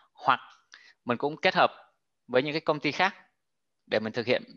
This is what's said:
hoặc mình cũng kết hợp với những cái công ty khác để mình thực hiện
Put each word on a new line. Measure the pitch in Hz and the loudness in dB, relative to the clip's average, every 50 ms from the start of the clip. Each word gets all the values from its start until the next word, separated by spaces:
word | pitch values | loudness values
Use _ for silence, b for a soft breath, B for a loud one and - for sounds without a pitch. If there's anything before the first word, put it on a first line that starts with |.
| B B B | B B B
hoặc | - - 139 131 - - - - _ _ _ B B B B B B - | -6 0 0 0 0 -2 -12 -20 _ _ _ B B B B B B -6
mình | 120 120 113 | -6 -4 -2
cũng | - 143 156 - | -2 -6 -6 0
kết | - 185 185 | 0 0 4
hợp | 180 135 - - - - _ _ _ _ _ _ _ _ - | 4 2 2 2 -4 -20 _ _ _ _ _ _ _ _ 0
với | 120 127 135 | 0 2 2
những | 151 143 | 2 -4
cái | 160 | -4
công | - - 156 147 | -2 -2 -2 -2
ty | - 151 | -2 -4
khác | 131 - 185 196 - - - _ _ _ _ _ _ _ _ _ _ _ _ - | 0 0 0 0 0 -4 -20 _ _ _ _ _ _ _ _ _ _ _ _ -2
để | 107 107 | -2 -2
mình | 107 110 107 | -2 -2 -6
thực | 123 110 | -6 -2
hiện | 117 123 - - - - | 0 0 -2 -2 -6 -18